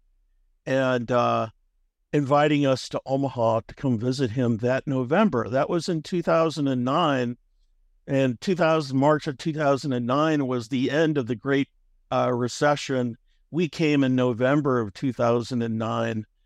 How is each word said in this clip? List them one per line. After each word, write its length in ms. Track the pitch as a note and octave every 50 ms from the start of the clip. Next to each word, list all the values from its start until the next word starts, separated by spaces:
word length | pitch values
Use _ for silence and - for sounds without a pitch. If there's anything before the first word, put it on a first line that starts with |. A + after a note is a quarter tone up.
| _ _ _ _ _ _ _ _ _ _ _ _ -
and, 460 | - C3+ C3+ C3+ C3 B2+ B2 A#2+ A2
uh, 380 | B2+ B2 A#2+ A#2+ A#2 A#2 A2+ A2 - _ _ _ _ _ _ _ _ _ _ _ -
inviting 520 | D3 D3 B2+ D3 C#3+ D3 D#3 D3+ D3 C#3+
us 220 | C3+ C3 B2 - -
to 140 | - C#3 -
Omaha 580 | - C3+ C3+ C#3 C3+ B2 B2+ A2+ A2+ A2+ A2+ - -
to 80 | -
come 240 | - - C3+ B2 G#2+
visit 320 | A2 B2+ C3 C3 C#3 A2+
him 280 | G2+ C3+ B2+ A#2 A#2+ G2+
that 280 | A#2 A#2+ B2+ C3 - D#3
November. 600 | C3+ C3 B2+ A#2+ D3 F#3 A3 G3+ C#3 A#2+ A2 G#2
That 200 | A#2 C3 D3+ -
was 200 | F3+ F3 D#3 -
in 140 | F3+ D#3+ C#3+
two 180 | - - F3
thousand 480 | E3 - E3 E3 D#3+ E3 C#3 D#3 C#3+ C3+
and 160 | C3 B2+ A#2+
nine. 500 | B2+ C#3 E3 F3+ D3+ C#3 C3 B2 A#2+ B2 - _ _ _ _ _ _ _ _ _ _ _ _ - -
And 320 | C#3+ C3+ C3+ C3 A#2+ A2
two 160 | - - F#3
thousand, 420 | D#3 E3+ D#3+ D#3+ D#3+ D3+ C3+ C3 C3+
March 300 | C3+ D3 D#3 D3+ - D#3+
of 100 | C#3 -
two 160 | - D#3+ D3+
thousand 380 | D3+ D#3 C#3 C#3 C3 - D3
and 140 | C3 B2 A#2+
nine 420 | A#2 B2+ C#3+ D#3 D#3+ D#3 D3 C#3 B2
was 220 | B2+ B2 A#2 A2+
the 200 | C#3 B2+ C3 C3+
end 280 | C#3 D3+ E3 D#3 D#3 C#3+
of 100 | B2+ A2
the 80 | B2+
Great, 320 | G#2 - C#3 C#3 C#3 C#3 - _ _ _ _ _ _ _ -
uh, 200 | C3 B2+ B2+ B2 B2+
Recession. 840 | A#2+ B2 A#2+ - - D3+ D3 D3 C#3+ - - C3+ C3 B2 A#2+ A2+ - _ _ _ _ _ -
We 200 | - D3+ F#3 D3
came 340 | - - E3 D3+ D3 C#3+ C3+
in 120 | C3 B2+
November 640 | B2+ B2+ B2+ B2 G#2+ B2+ B2+ C#3+ D3+ C#3+ C#3 B2+ B2
of 140 | A2+ G2+ F#2+
two 200 | - - C#3 A#2
thousand 480 | - A#2+ A#2 A#2 A#2+ A#2 - C3 A#2+
and 160 | A#2 A#2 A2+ A2
nine, 480 | A2+ A2 A2+ A#2 A#2 A2+ A2+ A2 G#2+ _ _ _ _